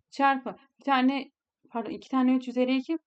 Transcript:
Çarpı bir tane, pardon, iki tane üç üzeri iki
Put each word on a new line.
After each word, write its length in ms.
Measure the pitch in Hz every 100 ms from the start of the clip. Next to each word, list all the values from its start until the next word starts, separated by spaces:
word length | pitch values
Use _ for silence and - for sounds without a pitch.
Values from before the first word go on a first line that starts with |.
| _
Çarpı 440 | - 269 269 247 - _ _
bir 40 |
tane, 480 | - 262 254 254 269 _ _ _ _
pardon, 220 | 233 208
iki 180 | 202 -
tane 260 | 262 254 254
üç 120 | 247
üzeri 280 | 240 254 262
iki 220 | 262 320